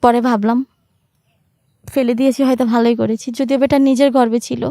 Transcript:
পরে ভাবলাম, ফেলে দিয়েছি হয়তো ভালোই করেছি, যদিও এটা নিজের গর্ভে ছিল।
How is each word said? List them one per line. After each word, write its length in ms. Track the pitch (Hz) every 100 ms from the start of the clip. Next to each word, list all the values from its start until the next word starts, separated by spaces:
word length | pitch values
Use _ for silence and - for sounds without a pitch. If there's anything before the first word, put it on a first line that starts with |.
পরে 180 | 247 240
ভাবলাম, 460 | 247 233 214 240 269 _ _ _ _ _ _ _ _ _ _ _ -
ফেলে 280 | - 247 240
দিয়েছি 300 | 269 247 269
হয়তো 200 | 254 247
ভালোই 300 | 233 233 233
করেছি, 340 | 220 220 -
যদিও 320 | 233 262 269
এটা 160 | 269 285
নিজের 320 | 269 254 277
গর্ভে 300 | 262 233 233
ছিল। 220 | - 240 240